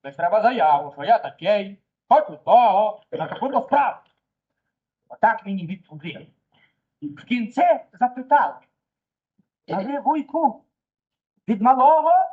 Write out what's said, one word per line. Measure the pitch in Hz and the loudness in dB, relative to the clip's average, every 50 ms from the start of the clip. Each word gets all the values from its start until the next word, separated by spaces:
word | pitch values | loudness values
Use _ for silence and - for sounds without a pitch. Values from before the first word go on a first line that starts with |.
| _ | _
Лиш | 139 139 | -18 -8
треба | - 170 175 196 220 | -4 -2 0 0 2
заяву, | 208 240 262 226 160 156 147 143 147 147 | 2 0 0 2 2 2 2 0 -2 -8
що | - 143 143 | -12 -10 0
я | - 233 214 | 2 2 2
такий, | - 135 - _ 160 190 208 202 196 196 202 _ _ _ _ _ _ _ | 0 -8 -14 _ -2 0 0 0 -2 -8 -14 _ _ _ _ _ _ _
хочу | 240 208 196 - 156 | 2 2 2 -2 -12
того, | - _ 156 196 240 240 220 185 196 214 208 - - _ _ | -10 _ 4 4 4 4 4 2 0 -2 -2 -6 -10 _ _
на | - - 160 | -10 -10 -10
таку-то | - - - 247 277 277 240 | -10 -8 -8 -6 -4 -2 -4
справу. | - - - 294 285 226 - - _ _ _ _ _ _ _ _ _ _ _ _ _ _ _ _ _ _ _ _ _ _ | -2 0 0 0 0 -2 -4 -8 _ _ _ _ _ _ _ _ _ _ _ _ _ _ _ _ _ _ _ _ _ _
Отак | - _ - 220 220 208 - | -6 _ -2 -2 -2 -2 -8
мені | 196 196 185 170 | -10 -8 -8 -8
відповіли. | 160 196 190 _ _ 156 147 160 170 139 151 151 _ _ _ _ _ _ _ _ _ _ _ _ _ _ _ | -10 -12 -16 _ _ -20 -16 -16 -16 -16 -16 -20 _ _ _ _ _ _ _ _ _ _ _ _ _ _ _
В | - 147 143 - - | -14 -14 -14 -16 -8
кінці | _ 247 247 226 - - 254 - 349 214 - - _ | _ -4 -4 -4 -6 -2 0 2 2 0 0 -4 _
запитали: | _ 185 247 247 247 262 254 - 294 285 214 - - - _ _ _ _ _ _ _ _ _ _ _ _ _ _ _ _ _ _ _ _ _ - | _ _ -4 -4 -4 -10 -2 2 2 2 2 -2 -6 -14 _ _ _ _ _ _ _ _ _ _ _ _ _ _ _ _ _ _ _ _ _ -8
«А | 160 190 | -6 -6
ви, | 190 254 277 285 | -4 -4 -6 -4
вуйку, | 285 277 311 311 269 - - 330 320 247 - - _ _ _ _ _ _ _ _ _ _ _ _ _ _ _ _ _ - | -2 -2 -2 -2 -4 -4 -4 -2 -2 -2 -2 -4 _ _ _ _ _ _ _ _ _ _ _ _ _ _ _ _ _ -6
від | 226 190 | -4 0
малого | 214 247 269 254 262 294 311 311 302 330 349 370 - - | 2 2 4 6 6 6 4 4 4 4 2 2 2 0